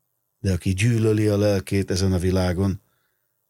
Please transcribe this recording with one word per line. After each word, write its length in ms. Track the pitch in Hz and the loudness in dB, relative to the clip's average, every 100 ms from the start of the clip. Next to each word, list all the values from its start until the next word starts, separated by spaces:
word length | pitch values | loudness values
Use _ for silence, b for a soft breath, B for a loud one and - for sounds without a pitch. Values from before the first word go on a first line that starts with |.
| _ _ _ _ | _ _ _ _
De 140 | 101 | -2
aki 200 | 90 98 | -2 -2
gyűlöli 540 | 92 117 117 110 107 107 | 0 0 2 2 2 2
a 100 | 101 | 2
lelkét 540 | 104 98 - 101 95 | 2 0 -2 -2 -2
ezen 220 | 92 95 | -2 0
a 60 | 92 | 0
világon, 600 | 92 92 90 87 98 92 - _ _ _ _ _ _ | 0 0 0 0 -2 -4 -10 _ _ _ _ _ _